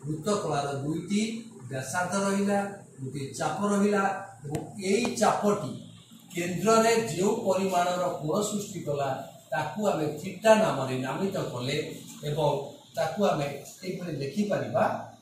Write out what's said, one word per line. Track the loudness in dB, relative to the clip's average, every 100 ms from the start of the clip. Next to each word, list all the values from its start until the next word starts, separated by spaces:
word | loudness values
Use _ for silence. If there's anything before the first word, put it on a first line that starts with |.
ବୃତ୍ତକଳାର | -6 -4 0 0 0 -2 -2 -4
ଦୁଇଟି | -2 -4 0 0 0 -4 -10 -14 -8
ବ୍ୟାସାର୍ଦ୍ଧ | -8 -4 -2 0 0 0
ରହିଲା, | 2 2 2 0 -8 -16 -12
ଗୋଟିଏ | -10 -6 -8 -4
ଚାପ | -2 0 2
ରହିଲା | 4 4 4 2 -2 -8 -12
ଏବଂ | -8 -6 -8 -6 0
ଏଇ | 2 2 2
ଚାପଟି | 2 4 2 0 -2 -10 -14 -20 -20 -20 -10
କେନ୍ଦ୍ରରେ | -4 -2 0 6 6 6 4 2
ଯେଉଁ | 2 2 2 2
ପରିମାଣର | 2 2 2 2 2 0 -2
କୋଣ | -2 0 0
ସୃଷ୍ଟି | -4 -6 -6 -4
କଲା | -2 0 -2 -8 -18 -4
ତାକୁ | -4 -2 0 0
ଆମେ | 2 -2 -4
ଥିଟା | -8 0 6 8
ନାମରେ | 6 2 -2 -2 -2
ନାମିତ | -2 -2 -2 -4
କଲେ | -4 -2 -2 -4 -10 -14 -8 -4
ଏବଂ | 2 2 2 -4 -14 -8 -2
ତାକୁ | -2 2 2
ଆମେ | 2 -2 -6 -12 -12
ଏଇଭଳି | -8 -6 -6 -6
ଲେଖିପାରିବା। | -4 -2 0 0 0 2 2 0 -8 -16